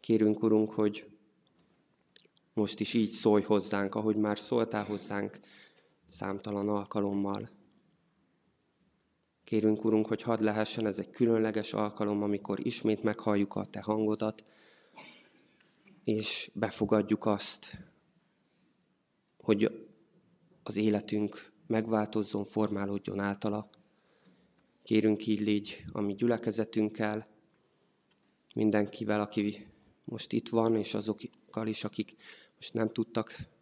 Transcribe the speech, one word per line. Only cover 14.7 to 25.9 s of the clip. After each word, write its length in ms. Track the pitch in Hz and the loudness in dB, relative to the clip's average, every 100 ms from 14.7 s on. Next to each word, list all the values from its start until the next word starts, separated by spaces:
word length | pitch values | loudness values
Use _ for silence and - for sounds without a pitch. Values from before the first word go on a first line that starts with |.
| - _ - - - - _ _ _ _ _ - - | -20 _ -20 -18 -20 -20 _ _ _ _ _ -20 -10
és 460 | - 107 107 - - | -2 -2 0 -4 -6
befogadjuk 720 | - 104 - 104 107 101 104 107 | -4 -4 0 2 4 4 0 2
azt, 600 | 101 - - - - - _ _ _ _ _ _ _ _ _ _ _ _ _ _ _ | 0 -2 -6 -12 -16 -20 _ _ _ _ _ _ _ _ _ _ _ _ _ _ _
hogy 520 | - 101 110 - - _ _ _ _ _ _ _ | 0 2 2 -2 -18 _ _ _ _ _ _ _
az 140 | - 104 | -8 0
életünk 760 | 107 104 - 107 104 - - _ _ | 2 2 0 -2 -2 -6 -18 _ _
megváltozzon, 800 | 113 110 110 107 110 101 104 | -2 2 0 0 -2 -2 -4
formálódjon 720 | 101 - 107 101 101 101 - 98 | -2 0 0 0 -2 -4 -4 -2
általa. 500 | 101 101 110 104 - - _ _ _ _ _ _ _ _ _ _ | -2 -2 -2 -4 -6 -18 _ _ _ _ _ _ _ _ _ _
Kérünk, 440 | - 107 107 104 - | 0 2 4 2 0
így 140 | 107 | 0
légy 440 | 107 104 101 - - | 2 0 -2 -14 -10